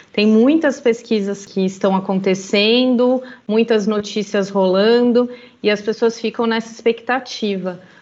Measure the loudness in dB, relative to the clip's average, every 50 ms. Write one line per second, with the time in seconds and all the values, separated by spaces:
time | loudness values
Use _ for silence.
0 | -20 _ -2 0 2 4 4 6 6 4 4 2 2 0 -2 0 -2 -2 -2 -2
1 | -2 -4 -2 -2 -2 -4 -6 -8 -12 -8 -4 -2 -2 -2 -2 -2 -2 0 0 0
2 | -2 -2 -4 -2 0 0 -2 -2 -2 -2 0 2 4 4 4 2 2 2 2 2
3 | 2 2 2 0 -4 -8 -18 -18 _ -2 0 0 2 2 2 0 2 0 -2 -2
4 | -4 -4 -6 -6 -6 -2 -2 -2 -2 -2 0 0 2 2 2 2 4 4 4 4
5 | 4 4 4 2 2 0 -4 -14 -20 -20 _ _ -2 -2 -2 0 -2 -6 -2 0
6 | 0 0 0 -2 -6 -6 -4 -2 -2 0 0 -2 -4 -8 -16 -14 -12 -12 -12 -10
7 | -6 -4 -4 -4 -4 -8 -10 -6 -4 -4 -4 -4 -6 -8 -10 -10 -16 -20 -20 -20